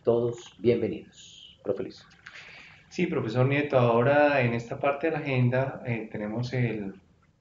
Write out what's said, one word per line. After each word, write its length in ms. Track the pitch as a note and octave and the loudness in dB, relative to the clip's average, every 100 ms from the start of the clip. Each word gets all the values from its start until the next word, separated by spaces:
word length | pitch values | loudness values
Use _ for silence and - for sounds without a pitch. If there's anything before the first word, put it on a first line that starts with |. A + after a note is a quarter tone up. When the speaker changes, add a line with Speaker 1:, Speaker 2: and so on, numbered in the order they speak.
Speaker 1:
todos 500 | B2 A#2 A#2+ - - - | 2 2 0 -4 -14 -2
bienvenidos. 1000 | A#2 G3 G#2+ - - - - - - - | 2 2 0 -4 -12 -20 -20 -20 -20 -12
Profe 200 | - G2 | -6 -4
Luis. 220 | F#3+ - - - - - - - - - - | -6 -12 -20 -20 -20 -20 -20 -20 -20 -20 -12
Speaker 2:
Sí, 180 | - E3+ | -4 -2
profesor 400 | D3 A#2+ B2 C3+ | -2 -2 0 2
Nieto, 320 | C#3+ D3 C3 | 2 2 2
ahora 600 | A#2+ A#2 C3 D3 D3 C#3 | 4 4 4 4 4 4
en 120 | A#2+ | 2
esta 260 | A#2 - C3 | 0 -6 -4
parte 280 | C#3+ C#3 E3 | -2 0 -2
de 60 | |
la 60 | D#3 | -2
agenda, 600 | C#3+ B2+ B2 B2+ C3+ - B2+ | -2 2 2 2 -2 -6 -6
eh, 200 | A2+ A2 | -6 -6
tenemos 420 | G#2+ G#2 A2+ B2 | -8 -6 -6 -4
el 400 | C3 A#2 G#2 G2 F#2+ _ _ _ _ | -2 -2 -2 -8 -12 _ _ _ _